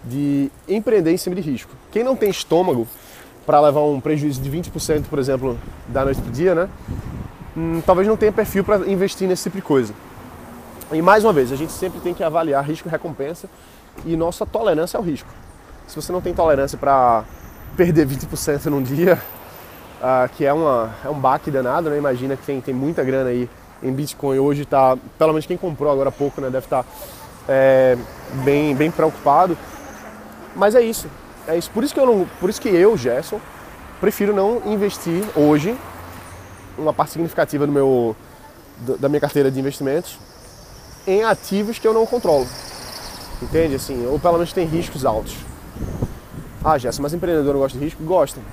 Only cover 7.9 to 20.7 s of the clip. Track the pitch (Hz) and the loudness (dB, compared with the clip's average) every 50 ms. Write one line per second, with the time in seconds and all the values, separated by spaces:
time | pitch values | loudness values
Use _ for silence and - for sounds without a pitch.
7.9 | 180 175 196 214 220 - 220 208 202 - 214 - - 196 190 202 214 196 170 190 | 4 4 4 2 2 4 2 2 2 2 -2 0 0 -2 2 2 2 2 2 0
8.9 | 196 180 196 190 - - 190 185 185 175 - 196 170 190 - - 147 135 117 104 | 0 0 0 -2 -2 -2 0 0 0 -2 -2 -6 -8 -8 0 2 4 4 4 2
9.9 | 104 - - - - - - - - - - - - - - - - - - - | -6 -14 -18 -20 -20 -20 -18 -18 -18 -18 -18 -18 -18 -18 -18 -20 -18 -18 -10 -4
10.9 | 156 160 170 185 208 220 208 226 190 143 127 120 135 135 160 156 - - 190 185 | -2 2 6 6 6 6 6 4 4 4 2 2 -2 -4 -6 -6 -6 -6 -6 -6
11.9 | - 170 - 180 175 175 190 160 151 165 165 156 139 135 139 143 160 - - 175 | -8 -6 -6 -6 -4 -2 -4 0 0 0 0 2 0 0 0 -2 -6 -6 -6 -6
12.9 | 160 156 - 170 135 - 139 147 175 - - - - - - - - - - - | -6 -6 -6 -8 -8 -6 -8 -8 -8 -12 -14 -20 -20 -20 -20 -20 -20 -20 -20 -20
13.9 | - - - 160 165 160 165 170 175 - 208 - - 214 226 208 160 151 160 - | -18 -12 -6 -4 -2 -2 -2 -2 -2 -6 -8 -4 -4 0 2 2 2 2 0 -2
14.9 | - - 208 170 143 - - - - - - - - - - - - - - - | -4 -4 -2 -2 -4 -6 -8 -16 -20 -20 -20 -20 -20 -20 -20 -20 -20 -20 -20 -14
15.9 | - 156 151 - 180 180 - 180 170 170 170 160 147 135 135 131 - 120 - 139 | -12 -10 -8 -6 -6 -4 -4 -4 0 2 4 4 4 4 2 -2 -4 -2 2 4
16.9 | 139 135 127 123 117 110 107 - - - - - - - - - - - 175 175 | 4 6 6 6 4 2 0 -4 -18 -20 -20 -20 -20 -18 -18 -10 2 2 4 6
17.9 | 156 165 151 135 139 127 - - 165 151 - 160 143 139 - 160 147 139 131 123 | 6 4 4 4 0 -6 -6 -8 -8 -4 -2 -2 -2 0 0 -2 0 0 0 -2
18.9 | 139 151 175 185 214 214 - - - - - - - - - - - - - - | 0 2 4 4 4 4 0 -14 -16 -18 -20 -20 -20 -20 -20 -20 -20 -20 -20 -20
19.9 | - - 127 127 131 127 127 123 - - 139 139 143 160 160 147 | -12 -4 0 2 2 2 2 0 0 0 0 2 2 2 2 2